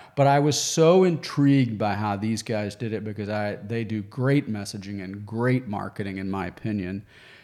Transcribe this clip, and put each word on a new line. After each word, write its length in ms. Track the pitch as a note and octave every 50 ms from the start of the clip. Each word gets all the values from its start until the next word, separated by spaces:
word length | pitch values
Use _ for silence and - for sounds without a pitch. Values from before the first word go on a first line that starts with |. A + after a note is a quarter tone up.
| - - -
But 120 | - C#3 C#3
I 120 | C#3 D3
was 180 | C#3+ D3+ C3+ -
so 440 | - - - E3 D#3+ E3 F3+ F#3+ F#3
intrigued 720 | F#3 E3+ C#3 - - - D3 C#3+ C#3 C#3 C#3 C3 A2+ A2 G2
by 180 | G#2+ G#2 G2
how 200 | G2+ G#2+ G#2+ G2+
these 260 | G2 G#2 A2+ A2+ G#2
guys 320 | - - A2+ G#2 G#2 G2+ -
did 200 | - A#2 A2 A2
it 100 | G#2 G#2+
because 240 | G#2+ G#2 G2+ G#2 G2+
I, 280 | G#2+ G#2 G#2 G#2 G2 -
they 260 | G2+ G2+ A#2 A#2 A#2
do 180 | G2+ A2 G#2+ G2
great 460 | G2+ - - B2 C3+ C#3 D3 C#3+ -
messaging 540 | A2 G#2 G2+ - - G#2 F#2+ G2 G2+ G2 F#2+
and 220 | F#2 G2+ G2+ G#2
great 420 | G#2 A2+ A2+ A#2+ B2+ B2+ B2+ B2+ A2+
marketing, 520 | G#2 G2+ F#2+ G2 - - G#2 G2 F#2+ F#2+
in 120 | G2 F#2+
my 160 | G2 G2 F2+ F2+
opinion. 580 | - - - A2 G#2+ G#2 F2+ F2+ F#2+ G2+ G#2 _ - - - - - -